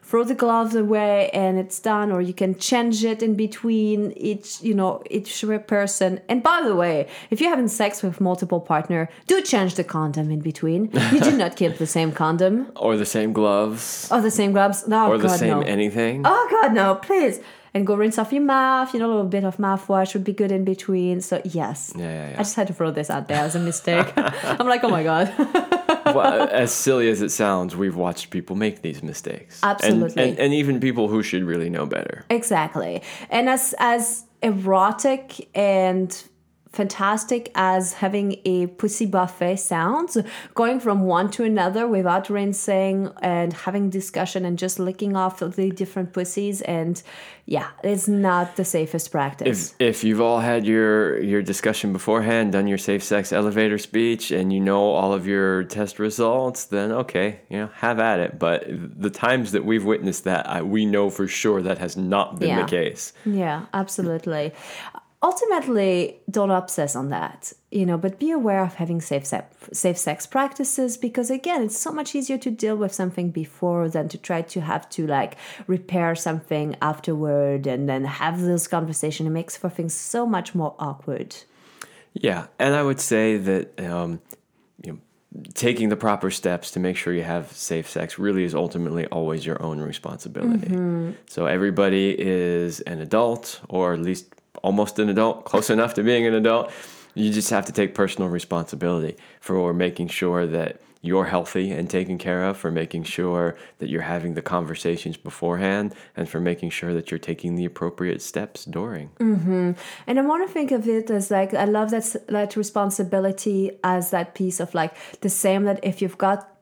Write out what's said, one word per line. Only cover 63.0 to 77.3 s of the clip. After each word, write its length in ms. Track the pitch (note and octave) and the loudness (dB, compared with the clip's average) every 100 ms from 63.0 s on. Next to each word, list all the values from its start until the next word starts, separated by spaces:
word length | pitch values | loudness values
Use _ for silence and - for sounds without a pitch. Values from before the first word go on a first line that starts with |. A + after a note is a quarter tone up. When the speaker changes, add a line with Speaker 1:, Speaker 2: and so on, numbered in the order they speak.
| - - | -14 -8
Speaker 1:
Yeah, 420 | G#3+ G3+ E3+ D3+ - | -4 -2 -2 -4 -6
absolutely. 800 | G3 F#3+ - F3 E3 F3 D#3 D3+ - - - - - _ _ | -6 -4 -4 -4 -4 -4 -4 -4 -8 -16 -16 -16 -18 _ _
Ultimately, 960 | E4+ F#4 A4+ F4 C4 A3 F#3+ F3+ F3 - - | 0 2 0 0 0 2 2 2 -2 -6 -4
don't 200 | G#3 G3 | 0 2
obsess 440 | F#3 F#3 - C#3+ | 2 0 -4 -2
on 140 | B2 C#3 | -2 -4
that, 440 | F#2+ E2 - - - _ | -4 -6 -8 -16 -16 _
you 160 | G#3 F3+ | -2 0
know, 100 | E3+ | 0
but 140 | F#3+ F#3+ | -2 -2
be 120 | D4+ | -2
aware 320 | D#4+ A3+ F#3+ | 0 2 2
of 120 | F#3 | 0
having 260 | - E3+ E3+ | -4 -4 -4
safe 260 | - C#3+ C#3 | -2 -4 -4
se-, 180 | G#2+ - _ - | -8 -8 _ -12
safe 260 | - F#3 F3 - | -2 -2 0 -4
sex 180 | D3 - C4+ | -4 -4 -2
practices, 600 | C4+ C#4 C4 - B3+ A#3 | -2 -2 -4 -2 -2 -2
because 320 | A#3+ A#3+ A#3 | -4 -2 -2
again, 300 | C4 E4+ E4 | -4 -2 -2
it's 180 | A3 G#3+ D#4+ | -2 -4 -6
so 60 | D#4 | -6
much 160 | C#4+ | -6
easier 240 | C#4+ C4 C4 | -6 -4 -4
to 120 | C4 | -4
deal 260 | A3 G#3+ G#3+ | -2 -2 0
with 160 | G3+ - | -2 -2
something 280 | F3+ F3+ F3 | -4 -2 -4
before 580 | D#3+ D3+ - F3+ F3 E3 | -4 -8 -4 -2 0 0
than 180 | D#3+ D#3 | -2 -4
to 60 | E3 | -8
try 240 | - E3+ E3+ | -4 -4 -4
to 60 | F#3 | -6
have 240 | D#3 E3 - - | -4 -4 -6 -6
to, 100 | D#3 C#3 | 0 0
like, 140 | A2+ - - - - | 0 -6 -18 -14 -2
repair 480 | F#3 F#3 F3+ E3+ | -2 0 0 2
something 600 | E3 E3+ D#3+ - D3+ D3+ C#3+ | 0 -2 -4 -4 -4 -2 -2
afterward 840 | D3+ D3+ - D3+ D3+ | -2 -2 -4 -2 0